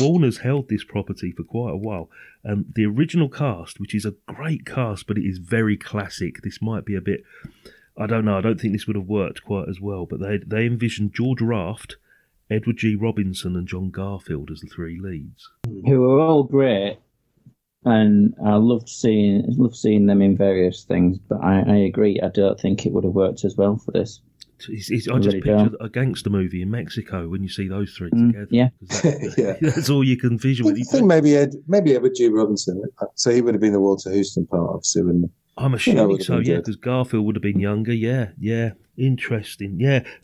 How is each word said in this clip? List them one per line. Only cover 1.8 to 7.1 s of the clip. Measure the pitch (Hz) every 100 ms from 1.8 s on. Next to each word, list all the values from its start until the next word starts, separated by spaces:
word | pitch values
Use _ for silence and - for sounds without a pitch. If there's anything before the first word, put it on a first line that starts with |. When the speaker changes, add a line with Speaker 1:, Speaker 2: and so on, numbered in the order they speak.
| 110 95 82 - - _
Speaker 1:
And | - 104 -
the | - 107
original | 110 160 170 143
cast, | - 143 92 82 -
which | 98
is | 104 104
a | - -
great | - 151 156 -
cast, | - 120 98 -
but | 104
it | 95
is | 92
very | 87 113 107 101
classic. | - 104 98 - 87 -
This | - -
might | 107 110
be | -
a | 98
bit, | 98